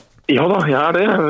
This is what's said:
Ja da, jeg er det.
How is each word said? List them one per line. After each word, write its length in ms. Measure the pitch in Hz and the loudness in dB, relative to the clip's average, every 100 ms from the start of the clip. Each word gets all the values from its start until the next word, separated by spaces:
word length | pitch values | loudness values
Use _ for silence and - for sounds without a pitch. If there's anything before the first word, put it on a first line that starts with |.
| - _ - | -20 _ -2
Ja 160 | 127 165 | 0 0
da, 80 | 196 151 | 0 0
jeg 120 | 135 | 0
er 180 | 156 170 | 0 0
det. 80 | 214 190 156 | 0 0 0